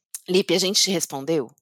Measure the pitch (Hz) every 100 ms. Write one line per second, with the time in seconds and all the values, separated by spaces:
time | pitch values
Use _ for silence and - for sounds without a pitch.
0 | _ - - 185 190 175 185 214 - 180
1 | - 139 139 165 113 _